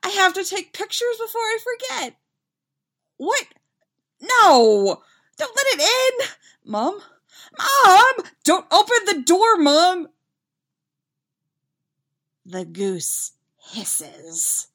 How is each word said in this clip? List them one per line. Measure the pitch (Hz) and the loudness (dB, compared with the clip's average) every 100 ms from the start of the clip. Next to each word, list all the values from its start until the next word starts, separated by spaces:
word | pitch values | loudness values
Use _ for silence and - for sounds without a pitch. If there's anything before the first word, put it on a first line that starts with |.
I | 370 | -8
have | 392 370 | 0 0
to | 359 | 0
take | 359 381 - | -8 -10 -12
pictures | - 392 - 480 453 | -12 -10 -6 -6 -6
before | 453 453 | -8 -8
I | 440 453 | -6 -6
forget. | 466 466 508 523 269 - _ _ _ _ _ _ _ _ _ _ | -8 -10 -8 -8 -10 -14 _ _ _ _ _ _ _ _ _ _
What? | 285 523 - _ _ _ _ _ _ _ | -6 -4 -6 _ _ _ _ _ _ _
No! | 349 494 415 269 226 208 196 - _ _ _ _ | -4 4 6 6 4 4 0 -4 _ _ _ _
Don't | 523 453 | -8 -4
let | 554 | -2
it | 359 | 0
in! | 311 494 523 508 539 - _ _ - | 0 2 0 -2 -8 -10 _ _ -10
Mom! | 208 247 403 - _ _ _ - 640 | -6 -4 -6 -16 _ _ _ -20 -8
Mom! | 605 554 480 370 494 523 - _ | -2 4 6 8 6 2 -8 _
Don't | - 349 - | 0 0 2
open | 349 415 480 403 | 2 2 0 0
the | 349 | -4
door, | 247 349 466 427 | 0 2 4 4
Mom! | 294 294 349 370 311 _ _ _ _ _ _ _ _ _ _ _ _ _ _ _ _ _ _ _ _ _ _ _ _ | 4 4 2 0 -8 _ _ _ _ _ _ _ _ _ _ _ _ _ _ _ _ _ _ _ _ _ _ _ _
The | 185 175 | -14 -14
goose | 170 196 185 156 - - _ _ _ | -8 -6 -6 -8 -10 -10 _ _ _
hisses. | _ 226 196 - 156 170 165 160 - - - | _ -14 -10 -10 -10 -20 -18 -8 -6 -6 -10